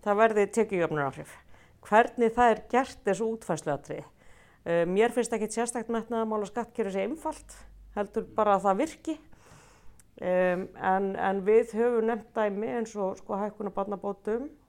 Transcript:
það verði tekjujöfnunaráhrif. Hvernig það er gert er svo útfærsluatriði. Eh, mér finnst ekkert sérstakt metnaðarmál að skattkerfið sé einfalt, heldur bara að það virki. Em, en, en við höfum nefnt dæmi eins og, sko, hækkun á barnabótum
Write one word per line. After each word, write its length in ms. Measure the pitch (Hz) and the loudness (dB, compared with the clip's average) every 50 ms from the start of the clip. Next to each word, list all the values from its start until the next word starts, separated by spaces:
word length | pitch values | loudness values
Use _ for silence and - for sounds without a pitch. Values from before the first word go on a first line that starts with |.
| - | 0
það 160 | 208 202 202 226 | 0 4 4 4
verði 240 | 226 220 208 202 196 - 226 | 4 6 4 2 2 2 0
tekjujöfnunaráhrif. 720 | 220 220 202 180 170 156 156 151 143 135 131 156 151 - - - - - - - - - _ _ - - | 0 0 2 0 0 0 0 0 -2 -2 -4 -8 -16 -16 -18 -20 -20 -20 -20 -20 -20 -20 _ _ -4 4
Hvernig 460 | 208 214 233 233 - - 233 220 226 | 6 6 6 4 2 2 0 2 4
það 160 | 240 247 233 220 | 4 6 6 4
er 100 | 214 - - | 4 0 0
gert 380 | - 247 269 254 - - - 214 | 0 0 0 0 -6 -6 0 0
er 80 | 190 170 | 0 0
svo 140 | 226 220 226 | 0 -4 -4
útfærsluatriði. 680 | 220 - - 175 147 - 160 143 139 - - 151 156 151 - _ _ - - - - - - _ _ _ 170 | -6 -4 -4 -4 -4 -2 -4 -4 -4 -4 -10 -12 -12 -12 -16 _ _ -20 -20 -20 -20 -20 -20 _ _ _ 0
Eh, 160 | 170 170 170 | 0 2 2
mér 300 | 165 185 196 220 240 233 | 2 4 2 2 2 2
finnst 180 | 254 240 240 233 | 0 -2 -2 -2
ekkert 220 | 220 214 214 - | -4 -4 -4 -2
sérstakt 340 | 226 233 233 - 247 226 226 233 | -4 -4 -2 -4 -6 -4 -2 -4
metnaðarmál 500 | 226 220 - 240 226 226 220 214 214 208 | -4 -4 -4 -4 -2 -2 -2 -2 -4 -4
að 80 | 185 | -4
skattkerfið 460 | - 240 226 - _ - 220 202 185 | -6 -8 -8 -8 _ -4 -4 -2 -2
sé 100 | 196 190 | -2 -2
einfalt, 500 | 214 294 320 - 311 311 - - - - - - - - - - - - | -4 -4 -6 -6 -8 -8 -8 -14 -20 -20 -20 -20 -20 -20 -20 -20 -10 -6
heldur 300 | 208 208 202 - 220 190 151 - | -6 -6 -4 -4 -6 -6 -4 -2
bara 220 | - 214 208 202 190 | 0 4 4 4 4
að 80 | 175 | 4
það 140 | 202 190 196 - | 2 2 2 0
virki. 340 | 226 - - - - 311 302 - - - - - - - - - - - - _ - - - - _ _ - | -2 -4 -10 -8 -8 -8 -8 -10 -20 -20 -20 -20 -20 -20 -20 -20 -20 -20 -20 _ -20 -20 -20 -20 _ _ -8
Em, 460 | - 185 180 180 185 185 180 180 190 - - - - | -2 0 2 4 4 2 2 0 -4 -8 -10 -4 0
en, 300 | 190 190 190 196 196 196 | 0 2 2 0 -2 -2
en 300 | - 180 196 190 196 185 | -2 -2 0 -2 0 2
við 300 | 202 214 226 240 226 - 214 | 4 4 4 4 2 -2 0
höfum 300 | 233 247 240 226 220 220 | 0 2 2 2 0 0
nefnt 240 | 240 214 - - _ | -2 -2 -6 -8 _
dæmi 380 | 233 214 208 196 196 220 240 247 | -2 0 0 0 -2 -4 -4 -4
eins 220 | 240 226 226 - 208 | -4 -4 -4 -4 -4
og, 220 | 196 185 190 - | -4 -4 -4 -6
sko, 160 | - - 214 196 | -8 -6 -4 -4
hækkun 320 | 208 208 202 - 214 196 | -4 -6 -6 -6 -8 -6
á 60 | 185 | -4
barnabótum 720 | - 196 202 208 185 185 202 202 - _ 214 214 240 269 311 - _ _ | -4 -4 -4 -6 -6 -6 -8 -8 -6 _ -4 -4 -4 -4 -8 -12 _ _